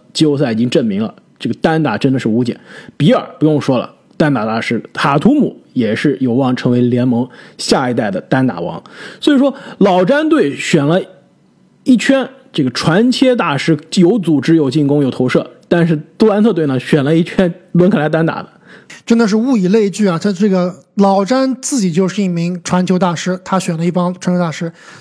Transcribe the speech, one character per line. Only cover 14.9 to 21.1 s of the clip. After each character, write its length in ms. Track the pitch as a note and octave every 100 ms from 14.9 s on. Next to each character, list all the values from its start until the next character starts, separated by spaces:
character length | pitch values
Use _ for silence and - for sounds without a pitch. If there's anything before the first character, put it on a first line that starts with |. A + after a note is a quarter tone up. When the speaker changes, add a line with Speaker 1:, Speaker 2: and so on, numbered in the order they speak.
| D3
Speaker 1:
有 80 | C3+
投 160 | - B2+
射， 240 | D#3+ - - -
但 220 | F3 E3+
是 100 | D#3 - -
杜 80 | G#3+
兰 160 | G#3
特 100 | A3+
队 140 | E3+ D3+
呢， 120 | C3
选 240 | - D#3
了 140 | C3+ E3
一 80 |
圈 260 | E3+ - F3+ E3+ -
伦 160 | E3+ F3+
克 100 | F3
莱 80 | D3+
单 200 | D#3+ E3
打 160 | A2
的。 80 | - _ - - - - -
Speaker 2:
真 100 | A3+
的 100 | A3
是 80 |
物 220 | A3 B3 A#3+
以 120 | F3+
类 220 | A3+ G3+
聚 160 | F3+ G3+
啊！ 100 | E3
他 100 | G#3
这 160 | F3 G#3
个 240 | F#3 F3+ F3 _ -
老 280 | G3